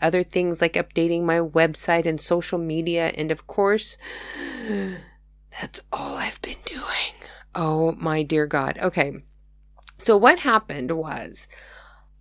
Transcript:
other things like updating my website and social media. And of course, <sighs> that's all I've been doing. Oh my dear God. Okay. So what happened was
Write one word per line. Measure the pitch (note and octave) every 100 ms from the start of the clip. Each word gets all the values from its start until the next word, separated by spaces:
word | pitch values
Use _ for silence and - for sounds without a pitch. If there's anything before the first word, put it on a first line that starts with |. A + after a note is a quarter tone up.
other | E3 F3+
things | F3+ F#3 F3+ E3
like | E3+
updating | F3 - - E3+ E3+
my | E3+ E3+
website | E3 D#3+ E3 D#3 - E3+
and | E3 D#3
social | - E3+ - F3+
media. | E3 D#3+ E3 E3+ E3 -
And | D#3
of | D#3 -
course, | - G3 G#3+ - - - - - - C#4 B3+ A3+
<sighs> | G3+ F#3+ F3+ - - _ _ _ -
that's | - - -
all | - - -
I've | - -
been | - - -
doing. | D#4+ - - - - - - -
Oh | F3 D#3+ D#3 D#3+
my | D#3+ D#3+ D#3
dear | D3 D#3 D3
God. | C#3+ C3+ -
Okay. | F3+ F3 C#3+ C3 - - - - - - - -
So | - G3+
what | A#3+ F4
happened | C#4+ A3 - C#3+ B2+
was | D#3+ D#3 C#3+ - - - - - - - - - -